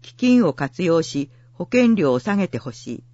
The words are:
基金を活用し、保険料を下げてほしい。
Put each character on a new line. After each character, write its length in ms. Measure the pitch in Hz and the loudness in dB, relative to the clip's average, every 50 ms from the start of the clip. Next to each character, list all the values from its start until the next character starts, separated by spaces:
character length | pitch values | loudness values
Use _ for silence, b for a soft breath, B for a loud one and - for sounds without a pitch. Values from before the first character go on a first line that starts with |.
基 120 | _ - - | _ -20 -10
金 340 | - - 254 247 247 226 | -4 0 2 4 4 2
を 80 | 160 131 | 2 0
活 280 | - 147 139 _ - 185 | -2 -6 -8 _ -4 -2
用 200 | 165 165 165 160 | 0 0 0 0
し、 280 | - - 143 139 b b b b b b | -2 -6 -8 -8 b b b b b b
保 120 | _ - | _ -12
険 300 | - - 247 247 233 226 | -2 0 2 4 4 2
料 180 | 208 165 139 123 | 2 2 2 0
を 80 | 123 | 0
下 160 | 123 - 202 | -2 -2 -2
げ 100 | 202 196 | -2 -2
て 100 | 175 - | -4 -4
ほ 140 | 117 - 131 | -8 -10 -10
し 160 | 117 - - 123 | -16 -16 -14 -14
い。 160 | 120 - - _ | -14 -14 -16 _